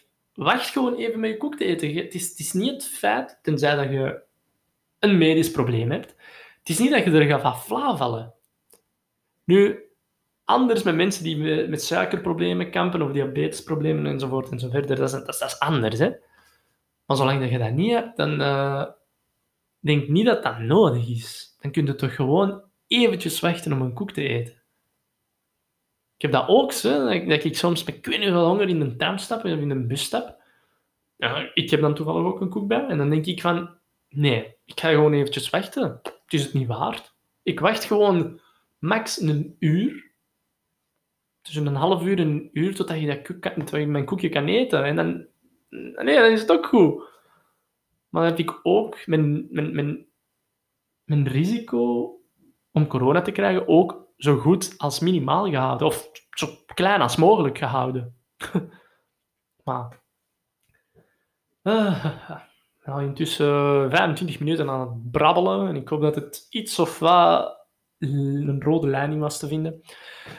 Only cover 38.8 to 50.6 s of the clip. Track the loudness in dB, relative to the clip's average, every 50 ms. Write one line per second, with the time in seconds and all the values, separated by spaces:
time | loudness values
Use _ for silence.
38.8 | -4 -2 -2 -2 -4 -6 -6 -2 -2 0 0 0 -2 -6 -6 -2 0 2 2 2
39.8 | 0 -2 -4 -8 -16 _ _ _ _ _ _ _ _ _ _ _ _ _ _ _
40.8 | _ _ _ _ _ _ _ _ _ _ _ _ -16 -10 -6 -4 -2 -2 -2 0
41.8 | 2 2 2 2 0 0 2 2 2 2 0 -2 -4 -6 -4 -2 -2 0 0 -2
42.8 | -4 -4 -4 -4 -2 -2 -4 -4 -8 -12 -10 -8 -6 -6 -4 -6 -6 -4 -4 -2
43.8 | -2 0 0 -2 -2 -2 -4 -4 -2 -2 -2 -2 0 2 2 0 2 2 0 0
44.8 | 0 0 0 0 0 -2 -4 -6 -10 -16 _ _ _ _ _ _ _ _ -16 -16
45.8 | -14 -12 -8 -2 2 4 6 8 8 6 6 4 4 4 2 2 2 4 6 6
46.8 | 6 6 4 0 -8 -16 _ _ _ _ _ _ _ _ _ _ _ _ _ _
47.8 | _ _ _ _ _ _ 0 2 2 2 2 0 -2 -4 -4 -2 2 4 4 4
48.8 | 2 0 -6 -10 -4 0 2 2 2 2 0 -2 -4 -6 -4 -4 -4 -4 -4 -4
49.8 | -4 -4 -6 -8 -12 _ _ _ _ _ _ _ _ _ _ _